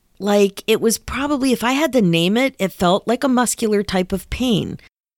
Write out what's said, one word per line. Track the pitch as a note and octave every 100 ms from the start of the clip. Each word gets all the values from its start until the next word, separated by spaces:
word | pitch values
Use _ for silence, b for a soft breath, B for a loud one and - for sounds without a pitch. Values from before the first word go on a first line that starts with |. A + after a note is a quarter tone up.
| _ _
like | G3 G#3 G3+ G3 -
it | A3
was | A3+ A3
probably, | - B3 C#4+ C#4+ C4+
if | A#3+
I | A3+
had | C4+ D#4+
to | B3
name | F#3 E3 F3 A3
it, | C4 -
it | F#3+
felt | - F3+ G3 -
like | B3
a | C#4
muscular | B3 A#3 - A3 G#3
type | G3+ F#3 F#3
of | F#3+ -
pain. | - B3+ F#3 F2+ - B _ _